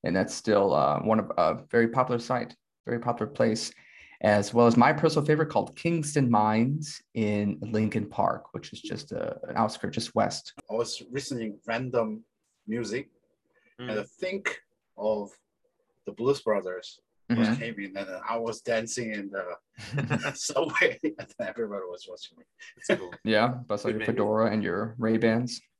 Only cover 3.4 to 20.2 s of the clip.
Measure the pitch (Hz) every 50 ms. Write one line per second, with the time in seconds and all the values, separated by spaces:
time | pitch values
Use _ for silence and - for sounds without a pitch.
3.4 | 110 113 107 107 - - - _ _ - - - - - - _ - 107 104 104
4.4 | 98 - - 117 120 120 117 117 120 139 151 147 170 160 160 156 147 151 151 151
5.4 | 160 151 - - - - - - - 170 170 165 151 147 - 147 135 120 117 104
6.4 | 107 107 107 110 117 131 143 156 151 - - - _ _ _ 117 110 104 104 104
7.4 | 104 101 98 - 107 110 107 107 107 104 - 113 104 - - - 101 - - -
8.4 | - - _ - - - - - - 320 - - - - - - - - - -
9.4 | - - - - 113 107 - - - 98 - - 113 - _ 110 104 101 - -
10.4 | - - - - - _ 107 113 120 110 - - - - 120 139 135 - 135 120
11.4 | 113 107 104 - _ - 113 120 131 127 123 120 113 110 107 110 - _ _ _
12.4 | _ _ _ _ _ 104 110 120 117 104 104 131 143 _ _ _ _ _ _ _
13.4 | _ _ _ _ _ _ _ - 123 123 110 107 101 - _ _ - 185 190 196
14.4 | 202 - - - _ _ _ _ _ _ _ - 104 107 110 104 101 101 - _
15.4 | _ _ _ _ _ _ _ _ _ _ _ _ _ - 104 - 117 131 143 139
16.4 | - 113 107 101 92 92 92 92 - - - _ _ _ _ _ _ _ 120 117
17.4 | 117 110 117 117 117 117 113 101 101 95 92 98 98 95 92 90 - 107 117 117
18.4 | 117 117 113 - _ - 117 110 113 113 - 127 120 110 107 104 98 98 98 98
19.4 | 95 90 90 - _ _ _ - - - - 143 131 110 151 -